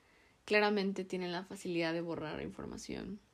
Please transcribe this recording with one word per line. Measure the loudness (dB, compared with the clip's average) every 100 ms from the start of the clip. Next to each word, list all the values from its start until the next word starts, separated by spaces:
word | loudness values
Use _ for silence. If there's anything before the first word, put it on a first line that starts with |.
| _ _ _ _ 2
claramente | 6 6 6 2 0 -2
tienen | -4 -2
la | -4 -6
facilidad | -8 -2 0 2
de | 0
borrar | -2 -4 -4 -4
información | -6 -8 -10 -10 -8 -8 -6 -10 -14